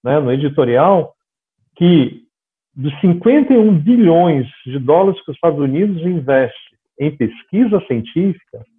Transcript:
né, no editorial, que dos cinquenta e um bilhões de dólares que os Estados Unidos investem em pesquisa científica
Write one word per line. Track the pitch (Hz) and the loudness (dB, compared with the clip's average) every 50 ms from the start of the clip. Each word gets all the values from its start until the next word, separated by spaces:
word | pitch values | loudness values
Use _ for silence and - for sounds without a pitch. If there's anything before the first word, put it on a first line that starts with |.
| _ | _
né, | 120 135 151 | 0 -2 0
no | 147 123 | 0 -2
editorial, | 127 135 147 143 143 160 139 120 120 123 147 185 202 180 156 - _ _ _ _ _ _ _ _ _ _ _ _ _ | -2 -2 -4 -4 -2 -2 0 0 2 2 2 2 2 0 -2 -4 _ _ _ _ _ _ _ _ _ _ _ _ _
que | _ 175 175 175 160 131 117 - - _ _ _ _ _ _ _ _ _ _ _ | _ 2 2 4 4 2 0 -4 -12 _ _ _ _ _ _ _ _ _ _ _
dos | 135 131 147 139 - | -10 -10 -10 -8 -2
cinquenta | - 185 170 175 - 226 262 302 277 277 269 | 0 0 0 2 2 2 2 2 2 2 2
e | |
um | 240 214 220 202 | 2 4 4 2
bilhões | 160 147 190 247 240 220 175 165 170 180 175 160 139 123 - - _ _ | 2 2 2 2 4 4 4 4 4 2 2 0 -2 -4 -6 -10 _ _
de | 127 127 143 | -12 -10 -8
dólares | 127 127 151 170 190 196 185 190 - | 0 2 2 2 2 2 -2 -4 -10
que | - 147 | -14 -12
os | |
Estados | - - 170 151 143 | -2 -2 -2 -2 0
Unidos | 143 135 131 151 196 214 190 165 160 | -4 -4 -2 -2 -2 -2 -4 -4 -4
investem | 180 180 165 135 131 139 135 131 117 - - - _ _ _ _ _ _ - | -4 -4 -4 -2 0 0 0 0 -2 -6 -14 -20 _ _ _ _ _ _ -6
em | 139 156 | -6 -6
pesquisa | 147 147 123 107 - - - _ - 202 254 226 208 190 - - | -4 -4 -6 -6 -6 -10 -18 _ -2 -2 0 0 0 -2 -2 -2
científica | 131 117 110 - - 165 185 196 175 - _ _ - - 110 _ _ | -6 -6 -6 -6 -4 -4 -2 -2 -4 -6 _ _ -20 -20 -20 _ _